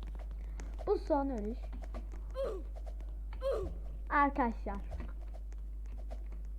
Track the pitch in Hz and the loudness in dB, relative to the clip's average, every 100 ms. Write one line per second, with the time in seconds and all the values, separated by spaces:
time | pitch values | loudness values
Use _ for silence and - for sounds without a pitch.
0 | - - - - - - - - - 403 | -4 -4 -4 -4 -4 -4 -4 0 4 4
1 | - 294 277 240 208 247 - - - - | 6 4 4 2 0 0 -2 -4 -4 -4
2 | - - - 523 523 381 - - - - | -4 -4 -4 0 0 0 -4 -4 -4 -4
3 | - - - - 523 453 - - - - | -4 -4 -4 0 2 2 0 -2 -4 -4
4 | - 302 285 277 233 226 214 202 - - | 4 6 6 6 4 2 -2 -2 -2 -2
5 | - - - - - - - - - - | -2 -4 -4 -4 -4 -4 -4 -4 -4 -4
6 | - - - - - | -4 -4 -4 -4 -4